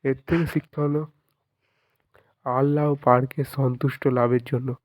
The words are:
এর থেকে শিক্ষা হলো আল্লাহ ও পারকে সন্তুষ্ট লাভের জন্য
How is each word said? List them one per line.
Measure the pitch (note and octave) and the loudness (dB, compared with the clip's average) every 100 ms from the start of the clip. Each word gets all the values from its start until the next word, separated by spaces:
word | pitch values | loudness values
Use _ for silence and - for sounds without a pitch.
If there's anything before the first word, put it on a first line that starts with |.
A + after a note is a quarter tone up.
এর | C#3 C3+ - | -2 -4 -2
থেকে | E3 D#3+ | 0 0
শিক্ষা | D#3 - - | -4 -6 -4
হলো | D3 D3 D#3 _ _ _ _ _ _ _ _ _ _ _ _ _ | -2 -2 -6 _ _ _ _ _ _ _ _ _ _ _ _ _
আল্লাহ | C3+ B2 C#3+ D3 D3 | -4 0 2 2 0
ও | |
পারকে | C#3+ - B2 C3 - | 2 4 4 2 -4
সন্তুষ্ট | C3+ - C3 B2 C#3 - C#3+ | -6 0 0 0 -2 0 -2
লাভের | B2 A#2+ B2 | 2 2 2
জন্য | A#2+ C3 C3 B2 | 0 -4 -4 -8